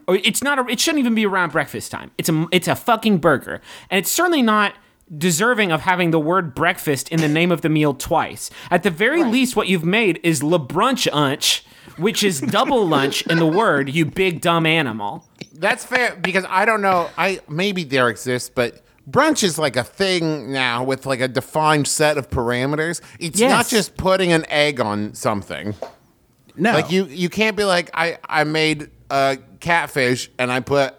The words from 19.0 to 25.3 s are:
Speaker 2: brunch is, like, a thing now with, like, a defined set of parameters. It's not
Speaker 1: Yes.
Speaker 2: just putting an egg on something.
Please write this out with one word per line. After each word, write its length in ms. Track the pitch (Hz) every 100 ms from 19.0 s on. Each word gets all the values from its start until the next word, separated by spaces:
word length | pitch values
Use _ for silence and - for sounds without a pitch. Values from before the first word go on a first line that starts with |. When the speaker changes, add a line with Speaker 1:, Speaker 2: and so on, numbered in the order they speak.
| -
Speaker 2:
brunch 340 | 156 302 302
is, 160 | 196 151
like, 160 | 156 127
a 80 |
thing 680 | 113 - 196 180 160 151 117
now 320 | 135 127 120
with, 220 | 131 131 135
like, 140 | 127
a 60 | 131
defined 600 | 123 - 156 156 151 139
set 300 | - 151 147
of 120 | -
parameters. 720 | - 120 123 131 151 160 170 - -
It's 200 | 170 180
not 100 | 247
Speaker 1:
Yes. 200 | 233 233
Speaker 2:
just 280 | 226 - -
putting 340 | 190 190 180
an 140 | 165 156
egg 300 | 147 147 131
on 320 | 110 104 104
something. 640 | 120 127